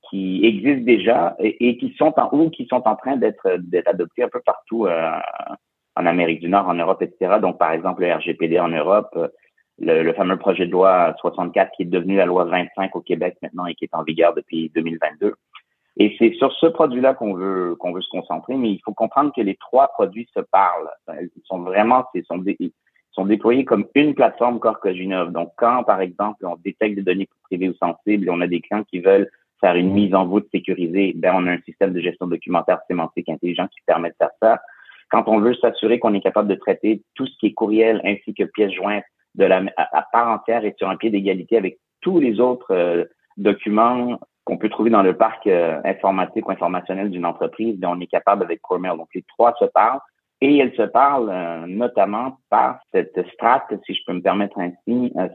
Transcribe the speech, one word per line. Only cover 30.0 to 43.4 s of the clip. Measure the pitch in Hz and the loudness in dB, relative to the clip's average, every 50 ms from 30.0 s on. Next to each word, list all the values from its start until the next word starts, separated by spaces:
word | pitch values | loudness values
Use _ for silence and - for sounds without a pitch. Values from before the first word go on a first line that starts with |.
| 104 90 95 | 2 4 2
en | 95 95 | 2 2
voûte | 90 98 104 104 - | 2 0 0 0 -2
sécurisée, | - 90 - 98 90 87 87 82 87 98 98 90 82 | -6 -4 -4 -4 -4 -4 -4 -2 0 0 0 0 -2
ben, | 85 87 90 92 | 0 0 2 2
on | 92 90 | 2 0
a | 87 | 0
un | 87 85 | -2 -4
système | - - - _ 98 95 92 | -6 -14 -4 _ -2 -2 0
de | 87 | -2
gestion | 85 87 87 - 90 | -4 -4 -4 -4 -6
documentaire | 87 85 - - - 90 85 - 92 90 - - | -6 -6 -6 -4 -2 -2 0 0 0 -2 -2 -2
sémantique | - 90 85 82 - - 85 85 - | -6 -4 -4 -4 -4 -6 -8 -8 -8
intelligent | 80 - 87 90 85 87 92 | -8 -4 -4 -4 -4 -4 -6
qui | - - - _ | -6 -8 -6 _
permet | - 82 85 87 85 | 0 0 0 0 -4
de | - | -2
faire | - 80 - - _ | -2 -2 -2 0 _
ça. | 107 110 113 - - - - - - - - - _ _ | 2 2 2 2 -2 -12 -20 -20 -20 -20 -20 -20 _ _
Quand | - 113 107 | 0 0 2
on | 110 110 104 | 2 2 2
veut | 107 120 120 | 4 2 2
s'assurer | - - 117 - - 110 110 120 120 | 2 0 0 0 0 0 0 2 2
qu'on | 120 110 104 | 2 0 0
est | 95 | 0
capable | - 95 - 107 104 | -2 0 0 0 0
de | 101 95 | 0 -2
traiter | - - 101 92 - - 107 110 101 - _ _ | -2 0 -2 -2 0 0 0 0 0 -4 _ _
tout | - 135 | -8 -8
ce | 127 - - | -8 -4 -2
qui | 110 | -2
est | 104 107 | -2 0
courriel | - 113 101 107 110 113 113 110 98 - | -2 -2 2 4 4 4 4 2 2 0
ainsi | 98 101 - - 110 104 | -2 -2 -2 -6 -10 -4
que | - 98 | -4 -4
pièces | - - 107 107 95 - | -2 0 0 0 0 0
jointes | 92 95 101 104 101 - _ _ _ _ _ _ | -4 -4 -4 -4 -4 -6 _ _ _ _ _ _
de | 95 95 | 2 4
la, | 92 95 92 98 - - | 4 4 2 2 -2 -2
à, | 87 - - - 78 | -2 -2 0 0 -2
à | - - | -2 0
part | - 117 120 117 | 0 2 2 2
entière | 110 104 - 113 117 117 107 | 0 -2 -2 -2 -2 -2 -2
et | 101 - | -4 -4
sur | - 101 95 | -4 -4 -4
un | 95 | -4
pied | - 107 113 | -2 -2 0
d'égalité | 104 101 98 101 95 90 80 - 113 | 0 0 0 0 -2 -2 0 0 0
avec | 110 98 87 - _ _ _ _ _ | 2 2 -2 -6 _ _ _ _ _
tous | - 180 190 170 | -4 0 2 2
les | 139 120 104 104 | 2 2 2 2
autres, | 123 127 123 123 - - | 2 2 0 -2 -4 -2
euh, | 95 90 87 87 85 87 85 - _ _ _ _ _ | 0 0 2 2 0 -2 -2 -4 _ _ _ _ _
documents | 101 | -2